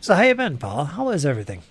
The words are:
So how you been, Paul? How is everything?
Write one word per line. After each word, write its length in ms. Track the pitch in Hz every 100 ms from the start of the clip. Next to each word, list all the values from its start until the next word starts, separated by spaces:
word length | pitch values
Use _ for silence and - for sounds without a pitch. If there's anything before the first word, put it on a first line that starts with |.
So 140 | -
how 80 | 190
you 120 | 247
been, 240 | 254 254 131
Paul? 260 | 95 107 143
How 240 | 175 262
is 140 | 208
everything? 380 | 143 120 101 95 85